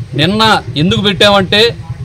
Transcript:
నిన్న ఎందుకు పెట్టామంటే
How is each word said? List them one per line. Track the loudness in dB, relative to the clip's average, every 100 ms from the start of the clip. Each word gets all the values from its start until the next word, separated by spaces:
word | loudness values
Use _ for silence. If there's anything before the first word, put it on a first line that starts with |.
| -8
నిన్న | -2 0 2 2 0 -2 -2
ఎందుకు | 0 0
పెట్టామంటే | 0 2 2 2 2 2 0 -2 -10 -10